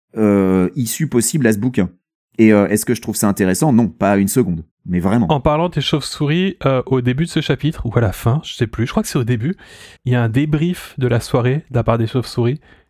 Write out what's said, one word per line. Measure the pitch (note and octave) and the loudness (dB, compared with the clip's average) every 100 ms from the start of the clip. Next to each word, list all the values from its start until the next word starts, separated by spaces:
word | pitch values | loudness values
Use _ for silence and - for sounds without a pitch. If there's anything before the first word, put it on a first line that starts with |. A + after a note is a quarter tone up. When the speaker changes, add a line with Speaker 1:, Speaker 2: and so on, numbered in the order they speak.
| _ - | _ 0
Speaker 1:
euh, | G#2+ G2+ F#2+ F#2 F2+ | 2 4 4 2 2
issue | - A2+ - D3+ | -2 -4 -4 -2
possible | B2 A2+ D#3 A#2+ | 0 0 2 2
à | |
ce | G#2 | 2
bouquin. | B2 B2 F2+ - _ _ _ - | -2 -2 -2 -4 _ _ _ 2
Et, | A2 | 6
euh, | G#2 G2+ | 6 4
est-ce | G#2 - | 0 -2
que | |
je | A2+ | -4
trouve | - | -4
ça | G#2 G#2+ | -2 0
intéressant ? | G2 F#2 F2+ D#3+ | 2 0 2 2
Non, | A#2 A2 | 2 2
pas | - G2 G2+ | 0 0 2
une | G2 | 2
seconde. | C3+ F#2 E2 - _ - | 0 0 -2 -8 _ -6
Mais | F2 | -2
vraiment. | F#2 A#2 D#3+ | 0 2 2
Speaker 2:
En | D3+ | 0
parlant | D3+ D3+ F3 | 0 0 -2
des | D#3 | -4
chauves-souris, | - D#3 - - D3 E3 F#3+ - | -2 -4 -4 -4 -2 0 -2 -2
euh, | C#3 C3 - | -2 0 0
au | C3 | 0
début | B2 B2+ | 0 -2
de | E3+ | -2
ce | E3 | -2
chapitre, | - C3+ D3 - | -2 -2 -2 -4
ou | B2 | -2
à | A#2+ | 0
la | A2 | 0
fin, | - A#2 C#3+ | 0 0 0
je | - | -2
sais | - A#2 | -4 -4
plus, | - A#2 | -4 -2
je | |
crois | - | -2
que | G#3+ | -2
c'est | D3+ | -2
au | |
début, | A2+ B2 C3 F#3+ - - - - B2+ | 0 -2 -2 -6 -12 -20 -20 -8 -2
il | |
y | B2 | 0
a | |
un | A#2 | 2
débrief | A2+ D3+ D3+ E3+ F3+ - - | 0 0 0 0 -4 -8 -4
de | B2 | 0
la | A#2+ | 0
soirée | - B2+ A#2+ C#3+ - | 0 0 0 -2 -4
de | B2 | -4
la | |
part | A2 A2+ | -2 -2
des | A2+ | -2
chauves-souris | B2+ - - A#2+ D3 _ _ | -4 -4 -2 -2 -4 _ _